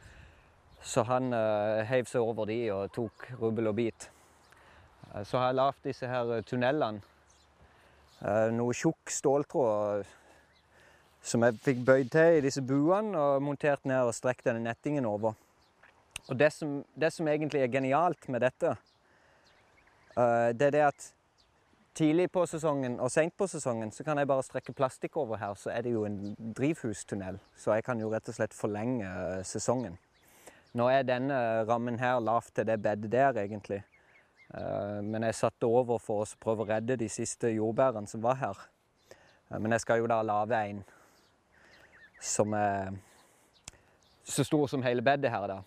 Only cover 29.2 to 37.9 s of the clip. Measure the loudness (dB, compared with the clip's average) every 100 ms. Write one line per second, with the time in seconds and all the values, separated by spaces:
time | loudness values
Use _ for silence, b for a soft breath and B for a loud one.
29.2 | -6 -6 -6 -4 0 0 -2 -10 _ _
30.2 | B B B B B 0 4 4 2 0
31.2 | 0 0 0 0 0 0 -2 -2 0 0
32.2 | 2 0 0 -2 0 0 0 -2 0 4
33.2 | 4 2 -4 -6 -6 -8 -8 b b b
34.2 | b b -16 -10 -6 -4 -4 -6 -4 -2
35.2 | -2 0 -2 0 2 4 2 0 -2 -2
36.2 | -4 -4 -2 -2 0 -2 -2 -2 -4 -6
37.2 | -8 -2 -2 0 0 2 2